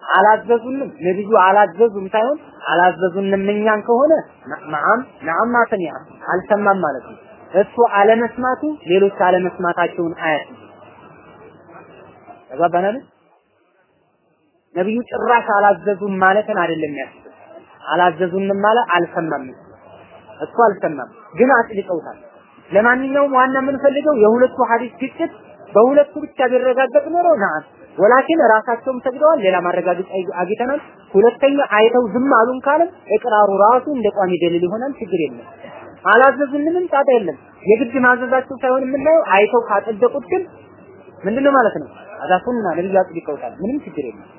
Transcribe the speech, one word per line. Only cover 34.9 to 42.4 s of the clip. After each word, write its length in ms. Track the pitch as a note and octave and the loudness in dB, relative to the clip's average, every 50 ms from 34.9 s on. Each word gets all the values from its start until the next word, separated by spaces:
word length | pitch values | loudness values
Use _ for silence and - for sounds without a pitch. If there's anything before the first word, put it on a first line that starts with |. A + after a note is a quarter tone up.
| C#4 | -8
ችግር 260 | - A#3 F#3 F3 E3+ | -10 -10 -6 -4 -4
የለም። 260 | D#3 C3+ A#2+ A#2 A#2 - - - - - - - - - - - - | -4 -4 -6 -10 -20 -20 -20 -20 -20 -20 -20 -20 -20 -20 -20 -8 0
አላዘዙንም 840 | F3+ G3+ A3+ C4 C#4 C4 B3 C#4+ C4+ C4 D4 D4 D#4+ E4+ F4+ F4+ | 2 4 6 6 4 2 0 -4 -4 -4 -4 -4 -2 -2 -2 -4
ጣጣ 220 | E4+ - C#4 C#4+ C#4+ | -2 0 0 2 2
የለም። 260 | B3+ A#3+ G#3 E3 C#3+ - - - - - - | 2 0 0 -2 -8 -10 -14 -20 -20 -14 0
የግድ 320 | F#3 G#3 A3+ C4+ A#3 - C#4 | 0 2 2 2 -4 -2 2
ማዘዛቸው 560 | B3 B3 B3 A#3 B3+ B3 B3+ C4 B3+ - C#4 B3 | 4 4 2 2 0 -2 -2 -2 -2 -4 -12 -4
ሳይሆን 240 | - C4 B3+ C4 C4+ | -2 0 0 0 -2
የምናየው 400 | C4 C4 C#4+ C4+ D4+ D#4+ E4 D4+ - | -2 -4 -2 0 2 2 2 2 2
አይተው 320 | F#3 G3 G#3 G#3 A3+ A#3+ A#3 | 2 2 2 2 2 -2 -2
ካጸደቁት 600 | - G#3+ G3+ G3+ A3 A3+ G3 A#3+ A#3+ - C#4+ - | 0 -4 -4 -2 -4 -4 0 0 0 0 -2 -8
ግን 160 | - - F#4 F4+ - - - - - - - - - - - - - - - - | -4 -6 -6 -6 -6 -14 -20 -20 -20 -20 -20 -20 -20 -20 -20 -20 -20 -20 -8 -6
ምንድነው 300 | F3+ A3 C4 C4+ C#4+ C#4 | -4 -4 0 0 2 4
ማለት 240 | C4+ A#3 G#3 - | 4 2 2 0
ነው? 120 | E3+ - - - - - - - | -4 -12 -12 -18 -20 -20 -20 -18
አዛ 160 | - - D3 F3+ | -14 -2 -2 -2
ሱና 280 | F#3 | 0